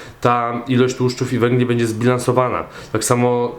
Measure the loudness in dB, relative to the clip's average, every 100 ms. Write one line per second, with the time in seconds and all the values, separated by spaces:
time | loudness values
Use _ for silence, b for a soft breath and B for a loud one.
0 | B -2 2 2 0 -4 0 2 2 2
1 | -2 -2 -4 0 2 2 2 0 0 0
2 | 0 2 0 0 0 -2 -8 B B -4
3 | 0 2 2 2 -2